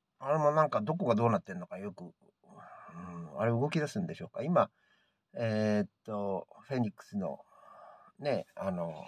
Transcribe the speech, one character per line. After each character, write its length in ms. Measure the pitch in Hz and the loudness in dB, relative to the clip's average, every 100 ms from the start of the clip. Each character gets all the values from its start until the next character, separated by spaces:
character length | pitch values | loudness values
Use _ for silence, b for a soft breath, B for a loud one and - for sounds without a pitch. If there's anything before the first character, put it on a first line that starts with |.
| _ _ | _ _
ー、 60 | 135 | 0
あ 60 | |
れ 40 | 156 | 4
も 120 | 147 | 6
な 120 | 151 | 6
ん 60 | 151 | 4
か 120 | 110 | 2
ど 140 | 107 165 | 0 0
こ 100 | 151 | 2
が 100 | 107 | 4
ど 120 | 117 | 4
う 40 | |
な 60 | 104 | 4
っ 40 | |
て 120 | - | -2
ん 60 | 90 | -10
の 80 | 87 | -10
か 100 | 92 | -10
よ 160 | 101 | -10
く、 100 | - | -10
う 40 | 87 | -14
ん、 1300 | - _ _ _ - - - - 85 90 87 82 71 | -18 _ _ _ -20 -20 -20 -18 -14 -12 -12 -10 -2
あ 60 | 113 | 0
れ 60 | |
動 180 | 117 143 | 2 0
き 100 | 165 | 0
出 80 | 147 | -2
す 140 | 104 | -2
ん 60 | 92 | -4
で 80 | - | -6
し 60 | |
ょ 40 | - | -10
う 40 | |
か。 140 | - | -6
今、 260 | 165 165 104 _ _ _ _ _ _ - | 0 2 2 _ _ _ _ _ _ -4
え 480 | 113 107 107 104 | -2 2 2 2
ー 20 | 98 | 0
っ 40 | _ - | _ -8
と、 420 | 104 101 92 - - - | -4 -2 -4 -6 -16 -6
フ 60 | |
ェ 60 | 131 | -2
ニ 120 | 107 | -2
ッ 20 | |
ク 120 | - - | -4 -10
ス 120 | 101 | -6
の、 220 | 85 65 B B B B B B B - | -6 -6 B B B B B B B -8
ね、 260 | 143 107 - - | -2 -2 -4 -8
あ 140 | 95 | -6
の、 340 | 90 85 78 | -4 -6 -8